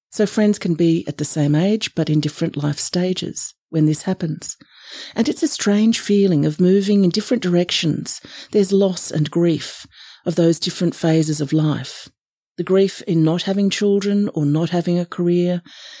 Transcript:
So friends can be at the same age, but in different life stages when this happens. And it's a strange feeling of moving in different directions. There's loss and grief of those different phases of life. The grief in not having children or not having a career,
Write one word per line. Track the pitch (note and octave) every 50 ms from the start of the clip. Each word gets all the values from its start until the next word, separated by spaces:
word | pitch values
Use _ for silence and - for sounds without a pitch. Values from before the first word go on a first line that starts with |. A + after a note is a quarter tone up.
| _ _
So | - - G#3+
friends | G3 - - G#3+ G#3 G#3 -
can | - F3+ E3
be | D3+ E3+ E3 E3 E3+ - -
at | D3+ -
the | D3
same | - - D#3+ D3 C#3+ D3
age, | D3+ F3 G3 G#3+ A3 - - -
but | - D#3+ -
in | D3+ D3+
different | D3 D3+ - - E3 D#3+ -
life | D3 C#3+ D3 D3 -
stages | - - - F3+ F3+ F#3 F#3 - F3 - - - - - - _ _ _
when | - D#3+ D#3
this | D#3 D#3 D3 -
happens. | F#3+ F#3 - - D#3+ D#3 - - - - - - - _ - - - - - - - -
And | - A3+ C#4+
it's | - - -
a | D4+
strange | - - - G#3 G3+ G#3 G#3+ A3+ A3+ -
feeling | - - G3+ G3+ G3 G3 F3 D3 D3
of | D#3 D3+ -
moving | F3+ F3+ F#3+ G3+ G3 G3 G#3 G3+ G3
in | F3+
different | E3+ G#3+ G#3+ - B3+ A#3 -
directions. | F3+ F3 F3 F3+ F3 - - - D#3+ D3 - - - - - - - - - - -
There's | - G#3+ G3+ F#3
loss | G3 G3 G3 F#3+ F#3 - - -
and | - D#3+ D3+ C#3
grief | - E3+ E3+ E3+ D#3+ C#3+ - - - - - - _ - - - - - _
of | - E3
those | - E3+ E3 E3 -
different | - F3+ E3+ - F3+ E3+ E3
phases | - - E3 D#3+ D#3+ D#3 D#3 D3+ D3
of | D3+ C#3 -
life. | D#3 D#3 D3+ C#3+ - B2+ - - - - - - _ _ _ _ _ _ _ _ -
The | F3
grief | - F#3 F#3+ G3 G3 - -
in | - - E3 E3 D#3
not | D#3+ D#3+ F3 -
having | - G3 G3+ G3+ G3
children | - - G#3 G3+ G3+ G3+ F#3+ G3+ G3+ G3+ G3+ - -
or | D#3+ D3+
not | C#3+ D3 D#3 E3+ D#3+
having | - F3 E3+ F3 F3 F3
a | F3
career, | E3+ - - F3 F3 F3 F3 F3 F3 F3+ F3 F3 - - - - - - -